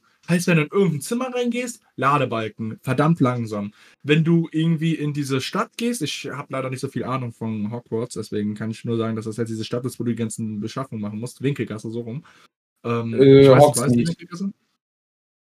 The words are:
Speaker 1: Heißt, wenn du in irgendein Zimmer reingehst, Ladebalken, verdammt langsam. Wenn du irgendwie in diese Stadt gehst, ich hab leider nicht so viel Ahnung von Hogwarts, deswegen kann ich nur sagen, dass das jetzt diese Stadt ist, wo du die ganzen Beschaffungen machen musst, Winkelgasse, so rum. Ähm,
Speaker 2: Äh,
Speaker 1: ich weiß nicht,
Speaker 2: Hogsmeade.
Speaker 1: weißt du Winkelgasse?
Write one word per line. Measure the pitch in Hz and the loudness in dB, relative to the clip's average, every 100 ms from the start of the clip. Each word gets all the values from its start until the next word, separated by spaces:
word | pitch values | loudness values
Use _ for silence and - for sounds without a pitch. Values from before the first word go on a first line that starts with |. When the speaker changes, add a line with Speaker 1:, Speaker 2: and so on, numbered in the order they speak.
| _ _ - | _ _ -2
Speaker 1:
Heißt, | 175 175 | -2 2
wenn | 165 | 2
du | |
in | 147 | 2
irgendein | 202 185 143 | 2 2 0
Zimmer | - 240 262 | -4 -4 -2
reingehst, | 247 247 240 247 - _ - | -2 -2 -2 -6 -10 _ -4
Ladebalken, | 131 143 123 113 110 - 110 113 | 0 0 0 -4 -6 -8 -10 -8
verdammt | - 127 151 170 | -4 0 2 4
langsam. | 127 123 113 107 101 - - _ | 2 0 -4 -6 -8 -12 -20 _
Wenn | 131 151 | 0 0
du | 160 170 165 | 4 2 0
irgendwie | 156 165 160 165 160 | -2 0 0 -2 -2
in | 147 | -4
diese | 143 139 135 | -4 -4 -4
Stadt | - 190 226 - | -4 -6 -6 -4
gehst, | 233 240 | -4 -4
ich | 147 - 139 | -6 -8 -10
hab | 135 143 | -12 -10
leider | 131 131 | -8 -6
nicht | 127 | -6
so | 135 | -8
viel | 127 | -6
Ahnung | 113 131 120 | -4 -6 -6
von | - 113 110 104 | -8 -8 -6 -6
Hogwarts, | 120 - 113 120 - | -8 -6 -6 -6 -8
deswegen | 107 98 104 104 | -6 -4 -4 -6
kann | 110 | -8
ich | 110 120 | -8 -4
nur | 113 | -2
sagen, | 113 110 | -2 -4
dass | 110 | -6
das | 107 | -6
jetzt | 113 | -6
diese | 110 107 | -4 -6
Stadt | 120 127 | -6 -6
ist, | - | -6
wo | |
du | 120 | -4
die | 113 | -4
ganzen | 110 - 110 107 | -4 -6 -8 -6
Beschaffungen | 107 - 139 113 | -8 -8 -10 -8
machen | 104 104 | -8 -8
musst, | 120 - | -12 -6
Winkelgasse, | 127 139 107 107 113 | -4 -4 -6 -8 -10
so | 113 | -10
rum. | 117 131 - _ _ _ _ _ | -10 -12 -14 _ _ _ _ _
Ähm, | 117 117 113 | -6 -4 -2
Speaker 2:
Äh, | 113 135 135 | 6 10 10
Speaker 1:
ich | 139 | 10
weiß | 131 | 10
nicht, | 147 | 8
Speaker 2:
Hogsmeade. | - - | 6 2
Speaker 1:
weißt | |
du | 120 165 | 2 2
Winkelgasse? | 165 175 170 196 - _ _ _ _ _ _ _ _ _ | -4 -10 -8 -8 -8 _ _ _ _ _ _ _ _ _